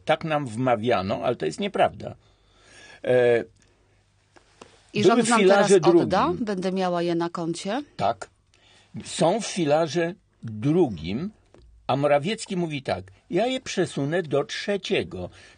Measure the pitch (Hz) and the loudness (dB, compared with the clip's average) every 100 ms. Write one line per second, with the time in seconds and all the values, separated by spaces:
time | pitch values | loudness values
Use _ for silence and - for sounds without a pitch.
0 | - 156 165 151 139 107 131 120 113 104 | -2 -2 -2 -4 -4 -2 0 0 2 0
1 | 92 117 135 - 156 - 202 - 139 - | 0 -2 -2 -2 -4 -4 -6 0 0 0
2 | - - _ _ _ _ _ - - - | -12 -16 _ _ _ _ _ -20 -20 -10
3 | - 127 120 117 - _ _ _ _ _ | 0 4 4 2 0 _ _ _ _ _
4 | _ _ _ _ _ _ - _ _ 208 | _ _ _ _ _ _ -20 _ _ 2
5 | 208 233 226 233 190 202 202 190 160 170 | 4 4 4 4 6 6 6 6 6 6
6 | - 185 269 359 220 196 185 185 185 175 | 4 2 0 0 -4 -4 -4 -2 -2 -2
7 | 175 170 170 170 165 170 196 226 294 - | -2 -2 -2 -4 -6 -6 -6 -8 -8 -4
8 | 101 - - _ _ _ _ _ _ - | -2 -2 -8 _ _ _ _ _ _ -16
9 | - - 165 214 202 - 156 147 165 147 | -12 0 0 0 -4 -4 0 2 0 -2
10 | 170 180 _ _ 117 107 123 165 160 92 | -4 -6 _ _ -14 -4 0 2 2 -2
11 | 80 107 185 - _ - - _ - 131 | -6 -6 -6 -12 _ -20 -20 _ -4 0
12 | 143 143 143 220 - 185 170 147 131 92 | 2 2 0 -6 -6 -4 -4 -6 -6 -6
13 | 92 - _ 170 233 262 - - 165 - | -8 -20 _ -2 -2 -4 -6 -4 -2 -2
14 | 139 170 165 139 147 - - 202 - 175 | -2 -2 -2 -2 -2 -6 -6 -6 -2 -4
15 | 107 90 90 - - | -4 -8 -12 -14 -20